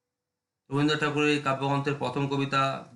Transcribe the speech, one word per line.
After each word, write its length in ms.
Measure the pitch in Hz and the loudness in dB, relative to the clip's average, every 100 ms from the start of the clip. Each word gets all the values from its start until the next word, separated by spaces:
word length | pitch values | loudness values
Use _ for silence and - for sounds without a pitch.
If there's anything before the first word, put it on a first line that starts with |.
| _ _ _ _ _ _ - | _ _ _ _ _ _ -6
রবীন্দ্র 300 | 139 151 151 | 0 2 2
ঠাকুরের 280 | 151 143 147 147 | 0 2 2 2
এই 40 | 135 | 0
কাব্যগ্রন্থের 500 | 135 139 139 139 139 | -2 0 0 -2 -2
প্রথম 200 | 123 143 139 | -4 -2 -2
কবিতা 300 | 139 135 135 135 131 - | 0 0 2 0 -2 -10